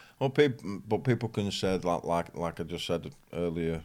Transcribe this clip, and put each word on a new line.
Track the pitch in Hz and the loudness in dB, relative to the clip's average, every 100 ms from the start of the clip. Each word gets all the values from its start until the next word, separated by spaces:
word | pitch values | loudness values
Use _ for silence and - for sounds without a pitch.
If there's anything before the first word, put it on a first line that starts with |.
| - - | -16 -4
Well, | 131 | 0
peop-, | 139 147 120 87 101 110 | 6 6 4 -8 -8 -2
but | 107 | 0
people | 127 120 113 | 2 2 0
can | - 101 | -2 -2
say, | - 95 92 | 0 0 2
like, | 87 85 - | 0 0 0
like, | 85 82 - | 0 0 -4
like | 85 - | -4 -4
I | |
just | 80 82 - | -6 -6 -2
said | 85 76 - - | -2 -4 -14 -10
earlier | 85 87 82 82 80 | -4 -2 0 -2 -2